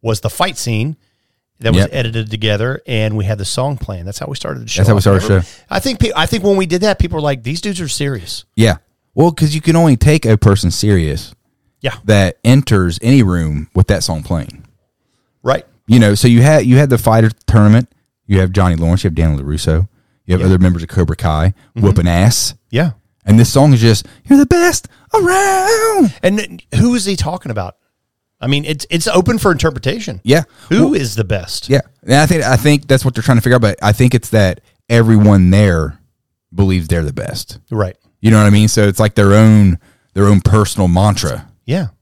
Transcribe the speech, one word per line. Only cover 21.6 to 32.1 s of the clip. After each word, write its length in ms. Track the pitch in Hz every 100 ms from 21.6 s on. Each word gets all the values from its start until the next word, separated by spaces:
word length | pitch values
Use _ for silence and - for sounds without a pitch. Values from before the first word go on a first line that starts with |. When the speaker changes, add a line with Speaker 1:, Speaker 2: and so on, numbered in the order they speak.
| _ -
Speaker 1:
Mm-hmm. 60 | 101
Speaker 2:
whooping 220 | 98 87
ass. 460 | 87 101 120 - - _
Speaker 1:
Yeah. 220 | 123 170 - _ _ -
Speaker 2:
And 120 | 107
this 120 | 120
song 200 | 135 147
is 60 | 127
just, 260 | 117 107 - _
"You're 140 | - 277
the 80 | 285
best 420 | 349 349 - - _ _
around." 1000 | 453 359 381 403 381 381 453 453 415 247 -
Speaker 1:
And 400 | 180 208 196 170 _ -
who 180 | 233
is 100 | 240
he 100 | 196 190
talking 340 | 151 180 -
about? 240 | 107 92 - _ _ _ _ _ _
I 60 | 120
mean, 180 | 143 151
it's, 180 | 156 -
it's 160 | 170 156
open 320 | 175 185 226
for 140 | 202
interpretation. 680 | 165 160 127 131 233 - 95
Speaker 2:
Yeah. 180 | 107 147 156 _ -
Speaker 1:
Who 160 | 190 262
Speaker 2:
Well, 40 |
Speaker 1:
is 200 | 240 127
the 100 | 101
best? 440 | 98 101 90 - -
Speaker 2:
Yeah. 100 | 226 - _
And 120 | -